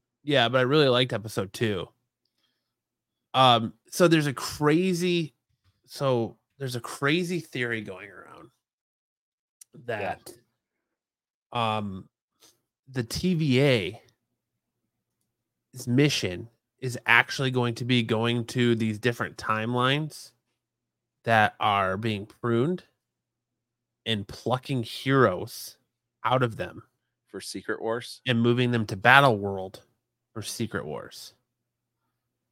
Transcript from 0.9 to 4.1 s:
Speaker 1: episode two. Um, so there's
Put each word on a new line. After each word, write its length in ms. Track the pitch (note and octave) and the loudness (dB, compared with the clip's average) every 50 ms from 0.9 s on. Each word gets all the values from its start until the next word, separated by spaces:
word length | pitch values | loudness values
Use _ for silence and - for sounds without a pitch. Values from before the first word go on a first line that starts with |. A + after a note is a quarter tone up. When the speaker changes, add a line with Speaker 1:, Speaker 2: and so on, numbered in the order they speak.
| A#2+ B2 C3 B2+ B2 | 4 4 2 0 -2
Speaker 1:
episode 400 | G#2+ G#2 G#2+ - - G2 F#2+ - | -6 -6 -6 -6 -6 -6 -6 -4
two. 340 | - A#2+ A2 G2+ F2+ D2+ - _ _ _ _ _ _ _ _ _ _ _ _ _ _ _ _ _ _ _ _ _ _ _ _ _ _ _ _ - | -4 -2 -2 -2 -4 -6 -8 _ _ _ _ _ _ _ _ _ _ _ _ _ _ _ _ _ _ _ _ _ _ _ _ _ _ _ _ 4
Um, 400 | B2+ C3 B2+ A#2+ A2+ A2+ - - _ _ _ | 6 8 8 6 6 2 -2 -8 _ _ _
so 180 | - - F#3 | 0 2 4
there's 200 | E3+ | 6